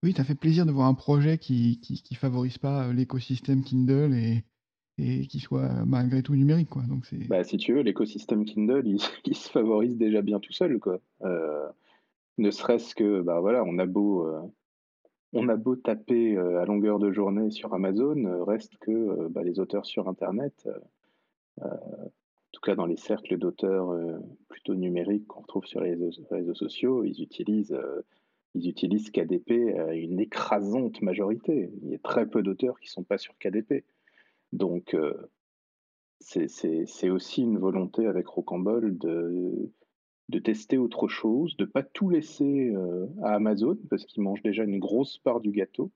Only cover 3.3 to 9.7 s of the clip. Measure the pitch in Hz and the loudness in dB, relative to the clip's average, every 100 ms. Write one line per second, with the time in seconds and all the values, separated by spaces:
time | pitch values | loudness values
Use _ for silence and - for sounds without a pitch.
3.3 | 127 - 135 131 131 127 135 147 127 113 | -4 2 0 2 2 4 4 4 4 2
4.3 | 117 - _ _ _ _ - 135 131 135 | 0 -2 _ _ _ _ -6 -2 -2 -2
5.3 | 143 135 135 135 123 117 131 123 131 131 | -8 -4 -2 0 0 2 2 2 2 2
6.3 | 143 139 160 156 143 120 135 123 117 117 | 4 6 6 2 -2 -4 -4 -6 -8 0
7.3 | 95 - 104 - 123 120 98 107 - - | 0 2 -2 2 2 2 2 -2 -4 -2
8.3 | 107 107 - 107 135 120 101 - - - | 0 0 0 2 2 2 0 -2 -6 -4
9.3 | - - 147 110 | -4 -2 2 4